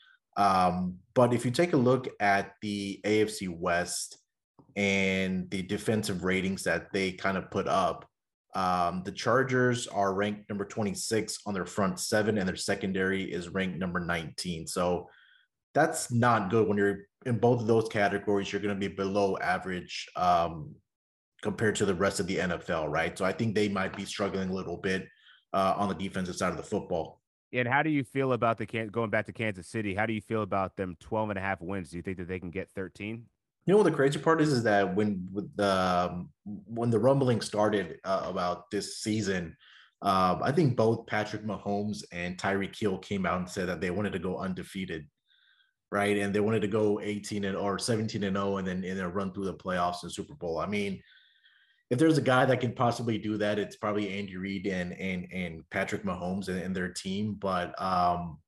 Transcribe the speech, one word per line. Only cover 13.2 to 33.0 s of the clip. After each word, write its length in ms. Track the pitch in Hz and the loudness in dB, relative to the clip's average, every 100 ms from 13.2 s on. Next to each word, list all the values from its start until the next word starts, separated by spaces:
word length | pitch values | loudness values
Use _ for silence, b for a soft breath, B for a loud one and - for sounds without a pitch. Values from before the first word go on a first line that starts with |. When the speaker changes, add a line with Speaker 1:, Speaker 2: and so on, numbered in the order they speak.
Speaker 1:
is 260 | 98 87 87 | -2 -6 -4
ranked 280 | 92 92 78 | -2 -2 -2
number 220 | 92 87 | -2 -2
nineteen. 640 | 85 85 78 - 90 82 80 | -2 -2 -4 -8 -6 -6 -6
So 420 | - 90 87 - B B B B _ _ | 0 2 0 -4 B B B B _ _
that's 380 | 139 160 - - | 2 2 2 -2
not 380 | 120 120 113 95 | 2 4 4 4
good 180 | 113 101 | 2 4
when 100 | 101 | 4
you're 280 | 101 95 - _ 131 | 2 2 -8 _ -4
in 120 | 117 | 2
both 240 | 120 120 | 4 4
of 60 | 107 | 4
those 200 | 113 110 | 4 4
categories. 640 | 110 101 98 107 101 95 | 2 2 2 2 0 0
You're 100 | 101 | -2
gonna 140 | 101 98 | -2 -2
be 140 | 98 | -4
below 480 | 87 98 101 98 95 | -2 -2 2 2 0
average, 720 | 90 92 95 90 87 - - - | 0 -2 -2 -6 -6 -12 -10 0
um, 580 | 90 87 85 82 73 - _ _ _ _ _ _ | 4 4 2 -2 -12 -16 _ _ _ _ _ _
compared 340 | 107 95 110 98 | -6 0 0 2
to 80 | 98 | 0
the 100 | 87 | 2
rest 240 | 98 - | 0 0
of 80 | 92 | -2
the 120 | 92 | 0
N 100 | 90 | 0
F 180 | 82 - | -2 -2
L, 180 | 85 76 | -2 0
right? 300 | 78 82 - | 0 -2 0
So 80 | 95 | -2
I 60 | |
think 240 | 95 117 104 | 0 0 2
they 140 | 104 | 2
might 260 | 98 95 - | 0 -2 -4
be 100 | 98 | -8
struggling 440 | - 98 95 95 | -4 -2 -2 -2
a 40 | |
little 240 | 95 85 87 | -4 -4 -4
bit, 300 | 98 92 - b b b _ | -2 -2 -4 b b b _
uh, 200 | 95 95 - | 2 2 2
on 120 | 101 | 0
the 60 | 85 | -2
defensive 400 | 95 95 90 87 | -4 -4 -4 -2
side 160 | 92 | -2
of 60 | 82 | -2
the 60 | |
football. 580 | - 101 - 87 78 - _ _ _ | -4 -4 -2 -4 -4 -12 _ _ _
Speaker 2:
And 140 | 123 120 | -2 2
how 160 | 135 | 2
do 60 | 156 | 2
you 140 | 147 | 0
feel 280 | 131 139 135 | 0 -2 0
about 240 | 120 117 110 | 2 2 0
the 80 | 110 | -2
Kan-, 220 | 113 110 | -6 -4
going 220 | 113 113 | -2 0
back 160 | 107 104 | 0 -2
to 80 | |
Kansas 340 | 92 110 92 - | -4 -4 -4 -6
City? 260 | 113 104 95 | -4 -2 -2
How 100 | 113 | -2
do 80 | |
you 80 | 110 | -2
feel 220 | - 113 | -2 -2
about 340 | 101 98 92 - | 0 0 -2 -4
them 180 | 92 85 | -6 -6
twelve 300 | - 110 107 | -6 -2 -2
and 100 | 98 | -2
a 20 | |
half 200 | 95 95 | -2 -4
wins? 280 | 85 98 82 | -4 -6 -6
Do 80 | 87 | -8
you 60 | |
think 140 | 85 92 | -8 -8
that 100 | 87 | -6
they 120 | 92 | -6
can 120 | 90 | -6
get 180 | 85 90 | -8 -8
thirteen? 560 | - 92 - | -8 -10 -8